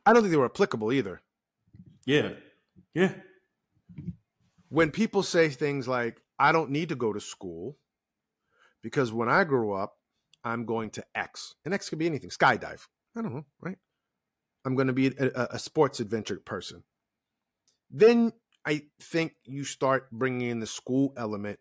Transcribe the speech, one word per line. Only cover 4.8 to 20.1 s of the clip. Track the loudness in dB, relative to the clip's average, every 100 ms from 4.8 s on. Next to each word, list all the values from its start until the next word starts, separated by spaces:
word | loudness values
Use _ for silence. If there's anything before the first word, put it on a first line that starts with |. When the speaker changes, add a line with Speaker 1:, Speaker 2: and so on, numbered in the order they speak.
| 0
Speaker 1:
people | 2 0 0
say | 0 2 2
things | 2 -2 -2 -2
like, | -2 -4 -6 _ 2
"I | 4
don't | 4 2
need | -2 -4
to | -2
go | -2
to | -2
school | -8 -14 -12 -10 -12 -14 _ _ _ _ _ _ _ _ _ _
because | -6 -2 -2
when | -2 2
I | 2 2
grow | 0 0
up, | -2 -6 -10 _ _ _ _
I'm | -8 -6 -4
going | -4 -4
to | -10 -10 -8
X." | -8 -10 -16 -14
And | -8
X | -6 -6
could | -4
be | -4
anything. | -4 -8
Skydive. | 2 4 4 -2 -14 -18 _ _ -10
I |
don't | -8
know, | -10 -14 _
right? | -14 -14 _ _ _ _ _ _ _ _ -4
"I'm | 0
gonna | 0
be | 2 0
a, | 2 -2
a, | 0 -4
a | -6
sports | -6 2 2 2
adventure | -4 -4 -6 -10
person." | -8 -10 -10 -16 -20 _ _ _ _ _ _ _ _ _ _
Then | 6 6 8 4 -2 _ _ -4
I | -4 -4 _
think | -6 -2 -2 -6 -12
you | -10
start | -8 -2 0 2 -2